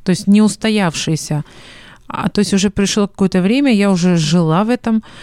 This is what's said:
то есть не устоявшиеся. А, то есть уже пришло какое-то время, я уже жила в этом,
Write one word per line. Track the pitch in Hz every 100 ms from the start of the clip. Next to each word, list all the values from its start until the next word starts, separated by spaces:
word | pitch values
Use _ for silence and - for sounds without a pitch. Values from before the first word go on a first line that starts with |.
то | -
есть | 180 -
не | 202
устоявшиеся. | 214 208 226 214 185 - - 156 - 151 - - - - - - -
А, | - -
то | -
есть | 202
уже | 196 202
пришло | 202 196 - 202
какое-то | - 190 190
время, | 180 254 277
я | 214 202
уже | 185 180 170
жила | 151 175 160 160
в | 214
этом, | 247 - 220 - -